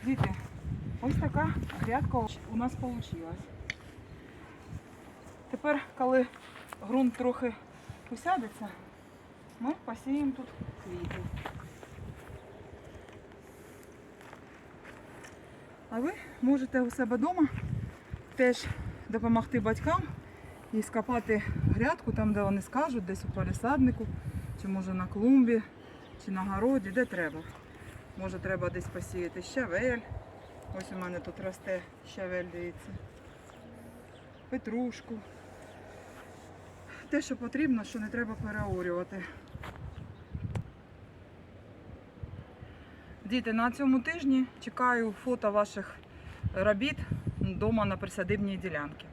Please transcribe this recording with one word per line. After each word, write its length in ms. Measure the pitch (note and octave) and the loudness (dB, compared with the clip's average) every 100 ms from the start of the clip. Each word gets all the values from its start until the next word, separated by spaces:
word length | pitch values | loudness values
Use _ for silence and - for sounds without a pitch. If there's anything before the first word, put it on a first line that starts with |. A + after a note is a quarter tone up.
| B3 | 2
Діти, 240 | C4+ - - - - - - - - | 4 4 2 -6 -8 -6 -4 -4 -2
ось 160 | B3 - | 2 4
така 380 | D#4 C#4+ D#4 - - - | 4 4 2 2 -2 -2
грядка 380 | - B3 - B3+ G#3+ - - | 0 2 4 2 0 -4 -4
у 40 | A3+ | 0
нас 180 | B3 | 0
получилась. 600 | - B3+ A#3 - E4 E3 E3+ - - - - - - - - - - - - - - - - - - - - - | 0 -4 -4 -4 -6 -6 -8 -10 -12 -10 -10 -10 -18 -16 -16 -16 -18 -18 -18 -14 -14 -14 -20 -20 -20 -20 -20 -10
Тепер, 300 | B3+ D4+ D4 - - | -2 2 2 0 2
коли 280 | B3+ C4 B3 - - - - - G3+ | 6 6 6 -2 -16 -16 -14 -10 2
ґрунт 260 | B3+ C4 | 4 4
трохи 400 | A#3 B3 B3 B3 G#3+ - - - - - | 4 2 2 -2 -2 -14 -18 -16 -16 -10
усядеться, 580 | A#3 E4+ C4+ A3+ - G#3 - - - - - - - - - | -4 2 2 0 -8 -12 -12 -16 -18 -20 -20 -20 -20 -20 -4
ми 120 | A#3+ E4 | -2 -2
посіємо 480 | - A#3 C4+ C#4+ C#4+ C4 | -4 -6 0 2 2 0
тут 100 | B3 - - - | -8 -8 -10 -8
квіти. 300 | F#3+ F3+ F3 - - - - - - - - - - - - - - - - - - - - - - - - - - - - - - - - - - - - - - - - - - - - - - - - | -8 -6 -4 -4 -6 -6 -6 -8 -14 -16 -16 -14 -14 -14 -14 -14 -14 -16 -16 -16 -16 -16 -16 -18 -18 -20 -20 -18 -18 -18 -18 -18 -18 -18 -16 -16 -18 -18 -18 -18 -18 -18 -18 -16 -16 -16 -18 -18 -18 -18 -6
А 100 | A3+ | 0
ви 120 | C#4+ G#4 - - | 0 -2 -10 2
можете 380 | B3 C#4 C4 C4 | 6 6 6 2
у 100 | B3 | 2
себе 260 | - A#3+ A#3+ | 2 2 4
вдома 320 | D4 F4+ D4 - - - - - - - - - | 4 6 6 4 -2 -2 -2 -8 -10 -10 -10 4
теж 300 | B3+ A#3+ - - - - - | 6 6 0 -4 -6 -8 -4
допомогти 520 | A3+ A#3 A3+ A3+ B3 | 0 6 6 6 2
батькам 420 | G#3+ A3 D4+ F4+ D#4 - - - - - - | 4 4 4 4 2 -8 -12 -16 -16 -16 -2
і 100 | A3 | 0
скопати 600 | - A3+ A3 A#3+ A3 G#3+ - - - | 2 0 2 0 4 2 2 4 6
грядку 380 | G3 A#3+ E4 - | 6 4 4 0
там, 200 | A3 G#3+ | 2 4
де 100 | G#3 | 4
вони 200 | G3 G3+ | 4 2
скажуть, 420 | - B3+ D#4 A#3+ | 2 2 2 2
десь 200 | F#3 F#3+ | -2 -4
у 40 | - | -2
палісаднику, 800 | F#3+ F#3 - A#3 C#4+ B3+ B3+ A3 - - - - - | 0 0 2 2 6 6 6 -4 -4 -4 -6 -6 -6
чи, 60 | G3 | -2
може, 260 | F#3+ F#3 | -2 -2
на 120 | F#3 F3+ | -2 -2
клумбі, 560 | G3+ A3+ C4+ A#3 A3+ G#3 - - - - - | 4 8 10 10 6 2 -14 -18 -16 -16 -12
чи 60 | - | -4
на 100 | F#3+ | -2
городі, 500 | G3 G3 A#3 C4+ F#3+ | 0 4 6 4 4
де 140 | G3 | 2
треба. 360 | B3 F3+ D#3+ D#3 - - - - - - - - | 2 2 -2 -2 -10 -14 -16 -16 -14 -14 -14 -6
Може, 180 | F#3+ F#3 | -6 -4
треба 320 | F#3+ F#3 F3+ | -2 0 0
десь 160 | F3+ - | -2 -6
посіяти 560 | F3+ - F#3 F3 F3+ | -8 -6 -4 -4 -6
щавель. 560 | F3 - A#3 F3 B3 A#3 - - - - - - - F#3+ | -4 -2 0 2 2 2 -2 -10 -10 -16 -16 -16 -8 -8
Ось 140 | F#3 | -6
у 60 | F#3 | -6
мене 220 | F3+ F3 | -4 -4
тут 200 | F3+ E3+ | -6 -6
росте 400 | F#3 F#3 - F#3 - - - | -6 -6 -2 -2 -4 -18 -14
щавель, 380 | - F#3+ F3+ F3 | -6 -2 -2 -4
дивіться. 360 | F3 F3 - - - - - - - - - - - - - - - - - - | -6 -6 -8 -10 -10 -12 -16 -18 -18 -18 -18 -16 -16 -16 -18 -18 -18 -20 -20 -6
Петрушку. 640 | B3+ - A3+ B3 - - A3 - - - - - - - - - - - - - - - - - - - | -4 -2 0 0 -4 -8 -10 -10 -16 -16 -16 -16 -16 -16 -16 -16 -16 -16 -18 -18 -18 -18 -18 -16 -16 2
Те, 140 | D4 | 2
що 140 | - C4+ | 2 -4
потрібно, 480 | A#3 C#4 D4+ A#3 | -2 2 4 4
що 140 | G3+ A3+ | 2 -4
не 100 | G#3+ | -2
треба 260 | A#3+ A3+ | 0 -2
переорювати. 880 | A3 G#3+ G#3+ G#3 F#3 F3+ F3 F3+ G3 F3+ - - - - - - - - - - - - - - - - - - - - - - - - - - - - - - - - - - - - - - - | -2 -2 0 0 0 0 0 -2 -6 -8 -12 -14 -12 -10 -10 -10 -10 -12 -14 -10 -6 -4 -4 -6 -14 -20 -20 -18 -18 -20 -20 -18 -18 -18 -18 -16 -16 -16 -14 -12 -12 -14 -16 -16 -16 -18 -18 -18 -12
Діти, 280 | F#3+ B3 A3+ | 0 0 2
на 180 | A3+ A#3+ | 4 4
цьому 300 | A#3+ C#4 C4 | 4 6 6
тижні 460 | C#4 E4+ C#4 C4 B3+ - | 4 0 6 6 4 -2
чекаю 520 | - - B3 A#3+ A3+ | -10 2 4 6 4
фото 380 | G3 B3+ B3 G#3+ | 0 -2 2 4
ваших 440 | G#3 G#3 G3+ F#3+ - - - - - - | 4 4 0 -8 -10 -16 -16 -14 -4 -2
робіт 440 | F#3+ G3+ G3+ C4+ - - - - - | 4 4 6 4 0 -2 -2 -2 0
вдома 440 | F#3+ F3+ G#3+ A3+ | 0 2 4 6
на 120 | G3+ F#3 | 4 2
присадибній 600 | F#3+ - F#3 G#3 G3+ F#3 | -2 -2 2 2 2 0
ділянці. 480 | F3+ D#3 D3 - - | -2 -2 -4 -8 -14